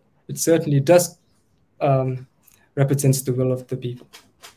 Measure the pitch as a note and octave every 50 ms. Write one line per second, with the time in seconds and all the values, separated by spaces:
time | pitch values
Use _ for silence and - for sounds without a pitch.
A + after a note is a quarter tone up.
0 | _ _ _ _ _ - C#3 - - D#3+ E3 D#3+ D#3+ D3+ C#3+ C#3 C3 - F3 F3+
1 | F3 - - _ _ _ _ _ _ _ _ _ _ _ _ _ - C#3+ C3+ C3
2 | C3 C3 C3 B2+ C3 - _ _ _ _ _ _ _ _ _ C#3 C#3 C#3 D3 C#3
3 | - C3+ C3 - - - B2 B2+ B2+ B2+ B2+ B2+ B2+ - C3 - - B2 B2 B2
4 | - _ - - - _ _ _ - - -